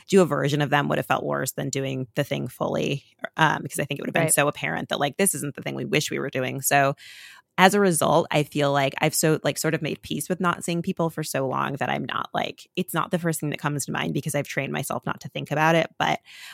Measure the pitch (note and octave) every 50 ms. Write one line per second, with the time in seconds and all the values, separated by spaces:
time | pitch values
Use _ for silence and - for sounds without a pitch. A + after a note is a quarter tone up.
0 | - - - G3 F3+ C#3+ C#3+ C#3+ C#3 C#3+ C#3 D3 D3 C3+ C#3+ C#3+ C#3+ D3 D3+ D3
1 | C#3+ - C#3 - - D3 D3 C#3+ C#3+ C3+ - - C#3+ C#3 B2+ C#3 C3+ C3+ C3+ C3
2 | C3 - _ - C#3+ - D3+ C#3+ C#3 C3 - - - C#3 D3 - - - D3 C#3
3 | - _ - _ - - - - D#3 D3+ - - - - - - D3 - C#3+ C#3
4 | - - - E3+ E3 D#3+ - - C#3+ D3 C#3+ - - D3 E3 D3 C#3+ - - -
5 | C#3+ C#3+ B2+ - G3 G3 - C#3+ C3+ D3 C#3 - - D3 C#3 C3+ C3+ C3+ C#3 D3+
6 | D3+ - D3+ C#3+ C#3 C#3 - C3 B2+ B2+ B2+ C3+ C3+ - C#3+ C#3+ C#3 C#3 C#3 -
7 | - - - - - - - - - _ _ - F#3 F#3+ G3+ G#3 G3+ F#3+ E3+ C#3+
8 | - E3 D#3 D#3+ - - - D3+ D3+ - - D3+ C#3+ C#3+ C#3 C#3+ C#3 C3+ C#3 -
9 | - D#3 - - - D#3+ D#3 C#3+ - D3 C#3+ - - D#3 E3 D#3 D#3+ C#3+ - -
10 | - - - - - - F#3 E3+ F#3 F3 E3+ - - - E3+ E3+ E3+ - F#3 -
11 | E3+ E3 - - D#3 - - C#3 C3+ C3 C3 C3+ C#3 C#3+ C#3 C#3 C3 B2+ C#3 C#3
12 | C#3+ - - - - - - - - - - - - - _ - F#3 - - E3
13 | D3 - - E3+ E3 E3+ D#3+ - - D3 C#3 - - D3 D3 C#3+ - - D3+ D3
14 | D3 D#3+ D#3 D3+ - D#3 - D3 C#3 - - - C3+ C#3 C#3+ - C#3 - - -
15 | - - - - - C#3+ - D3 C#3 - D3 D3 D#3 D#3+ E3 E3 - - _ -
16 | - - - - _ - - - - -